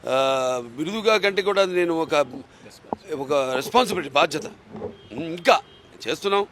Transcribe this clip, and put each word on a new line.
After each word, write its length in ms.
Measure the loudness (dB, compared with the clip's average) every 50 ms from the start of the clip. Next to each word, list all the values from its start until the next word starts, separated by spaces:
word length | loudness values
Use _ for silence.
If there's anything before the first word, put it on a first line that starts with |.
| -2 0
ఆ, 60 | 0 2 2 2 0 0 0 -2 -2 -4 -6 -10 -8
బిరుదుగా 400 | -6 -6 -4 -4 0 2 2 2
కంటే 240 | 4 2 2 0 0
కూడా 200 | 0 2 2 4
అది 140 | 2 4 2
నేను 180 | 0 2 2 0
ఒక, 200 | 0 0 2 2 2 2 0 -4 -16 -16 -18 -20 -20 -20 -20 -20 -20 -10 -10 -10 -10 -8 -10 -8
ఒక 180 | -8 -2 0 0
రెస్పాన్సిబిలిటీ, 760 | 0 0 0 -2 -2 -4 2 2 2 2 2 -2 -4 -4 0
బాధ్యత. 360 | 2 2 2 2 0 -6 -8
ఉమ్, 800 | -8 -14 -16 -20 -18 -14 -12 -12 -12 -12 -16 -18 -14 -10 -8 -8
ఇంకా 380 | -8 -8 0 4 4 4 4 2 -8 -20 -20 -20 -20 -20 -10 -6
చేస్తున్నాం 400 | -6 -6 -4 -2 0 0 0 -2 -4